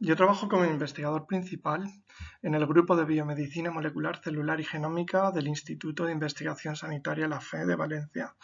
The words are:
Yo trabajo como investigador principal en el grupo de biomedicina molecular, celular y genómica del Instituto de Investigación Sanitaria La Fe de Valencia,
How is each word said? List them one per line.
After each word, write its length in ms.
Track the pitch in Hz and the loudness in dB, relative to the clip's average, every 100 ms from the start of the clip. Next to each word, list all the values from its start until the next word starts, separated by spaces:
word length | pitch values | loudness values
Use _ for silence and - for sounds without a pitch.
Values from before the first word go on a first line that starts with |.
Yo 160 | 175 160 | 2 6
trabajo 320 | 190 196 208 | 6 4 2
como 160 | 196 | 4
investigador 640 | 175 151 143 - 147 156 151 | 4 2 -2 -4 -4 -4 -2
principal 680 | 190 180 - 151 156 202 - _ - - - | -4 -4 -6 -4 -4 -4 -12 _ -16 -16 -8
en 140 | 175 | -2
el 120 | 156 147 | 2 4
grupo 300 | 160 175 170 | 6 6 6
de 80 | |
biomedicina 640 | 156 156 147 147 143 165 165 | 4 2 0 -2 -4 -4 -4
molecular, 520 | 165 151 151 160 165 | -2 -4 -2 -4 -4
celular 360 | 165 151 151 156 | -4 -2 0 -2
y 40 | |
genómica 680 | 156 156 151 170 175 185 196 | -2 -4 -2 -2 0 2 2
del 160 | 185 143 | 2 -2
Instituto 600 | 151 - 156 156 151 170 | -2 -6 -8 -6 -2 -2
de 60 | |
Investigación 640 | 156 151 - 156 151 156 | -2 -4 -4 -6 -6 -6
Sanitaria 540 | 151 160 147 156 151 156 | -6 -6 -6 -4 -2 -2
La 140 | 143 | -2
Fe 240 | - 156 180 | -6 -4 -2
de 100 | 170 | 0
Valencia, 580 | 156 151 151 - - - | -2 -4 -6 -6 -8 -10